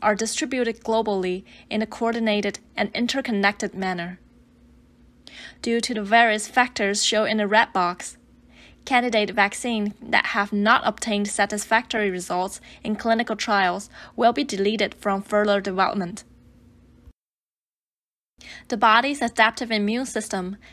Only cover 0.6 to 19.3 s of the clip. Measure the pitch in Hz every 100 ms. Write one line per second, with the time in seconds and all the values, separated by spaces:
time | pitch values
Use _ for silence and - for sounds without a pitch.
0.6 | 233 208 - 220 214 196 185 185 - -
1.6 | - 214 220 - 233 233 220 208 202 -
2.6 | _ - 208 - 240 269 262 202 196 208
3.6 | 214 185 185 180 175 185 _ _ _ _
4.6 | _ - _ _ - _ - - - -
5.6 | 233 233 226 220 202 233 233 214 - 254
6.6 | 247 - 202 208 - 214 214 214 202 214
7.6 | - 190 175 175 - - _ _ _ -
8.6 | - - - 254 247 220 208 220 202 -
9.6 | 240 220 208 - - - - 214 202 202
10.6 | 214 254 214 208 233 202 202 - 202 208
11.6 | - 226 233 220 202 180 175 180 190 -
12.6 | - - 208 214 226 226 240 214 - 202
13.6 | 185 185 - - - - 240 233 - 196
14.6 | 202 220 202 - 208 196 - 208 208 202
15.6 | 196 190 185 202 175 214 - - - -
16.6 | - - _ - - _ _ _ _ _
17.6 | _ _ _ _ _ _ _ _ - -
18.6 | - 214 233 226 269 285 233